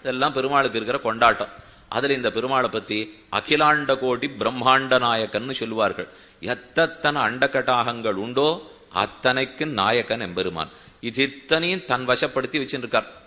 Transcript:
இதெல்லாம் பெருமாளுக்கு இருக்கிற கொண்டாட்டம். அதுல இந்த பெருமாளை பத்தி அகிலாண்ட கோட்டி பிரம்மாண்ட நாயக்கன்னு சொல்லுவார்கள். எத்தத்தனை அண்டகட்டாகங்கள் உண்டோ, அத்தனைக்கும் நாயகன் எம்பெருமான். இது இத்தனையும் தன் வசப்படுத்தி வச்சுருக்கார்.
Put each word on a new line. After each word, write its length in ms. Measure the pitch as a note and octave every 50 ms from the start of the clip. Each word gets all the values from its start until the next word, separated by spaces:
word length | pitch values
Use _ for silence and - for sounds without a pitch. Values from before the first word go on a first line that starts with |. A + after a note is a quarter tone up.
இதெல்லாம் 320 | - C3 B2+ B2+ C3+ D3+
பெருமாளுக்கு 440 | C3+ C3+ B2+ C3+ C#3+ C#3 C3+ B2 A2
இருக்கிற 220 | A2+ A2 G#2+ B2+ C#3
கொண்டாட்டம். 500 | - A#2 A2 A2+ A#2+ A#2 G#2+ - G#2 - - - - - - - - -
அதுல 240 | - A#2 C3+ C#3
இந்த 180 | C#3 C3 A#2+ A#2
பெருமாளை 380 | G#2 A2+ A#2 B2+ C3+ C3 B2 A2
பத்தி 500 | G#2 A2 - - G#2+ G#2+ A2 G#2+ - - - _
அகிலாண்ட 640 | - G#2 - - D3+ D3 D#3 D3+ D3+ D3 C#3+ C3+ C3+
கோட்டி 360 | C3 B2+ B2+ B2 A#2+ B2+ C#3+ C3+ G#2
பிரம்மாண்ட 600 | G#2 A2+ B2+ B2+ A#2 C3 C3 C3+ C3+ C3 B2+ B2+
நாயக்கன்னு 520 | B2 A#2+ A#2 A2+ A2 G2+ - G#2 A#2 C3+
சொல்லுவார்கள். 580 | C3 - A#2 A2+ A2 A2 G#2+ F#2+ F2+ F2+ F2 - - - - - - _
எத்தத்தனை 760 | E2 G2 B2 - - - - D#3 E3 D#3+ D#3+ - - C#3+ D3 D3
அண்டகட்டாகங்கள் 960 | A#2+ A2 A#2+ B2+ C#3 C3+ - C3+ A#2+ B2 B2+ A#2+ A#2 A#2+ A#2 A#2 A2+ A2 G2 F#2+
உண்டோ, 300 | G#2 A#2 B2 C3+ C#3+ D3+ E3 F#3+ - - - - - -
அத்தனைக்கும் 800 | - F2+ G#2 - - - - B2+ B2+ C3 C3+ C3 - - D#3 D#3
நாயகன் 480 | C#3 G#2 F#2+ G#2 A#2 A#2+ A2+ - A2+ A#2
எம்பெருமான். 500 | A2+ F2+ F2 F#2 F#2 F#2 E2+ D#2+ D#2 - - - - - - _
இது 220 | - A#2+ A#2 B2+
இத்தனையும் 640 | C#3 C3+ - - - - D#3+ D#3+ E3+ F3 F#3 F#3 -
தன் 200 | - B2+ B2 B2+ B2
வசப்படுத்தி 500 | B2+ B2 D#3+ C#3 - C3+ B2+ B2+ - D3+
வச்சுருக்கார். 500 | C3+ C3 - C3 B2 A2+ B2 A2 G#2 - - - -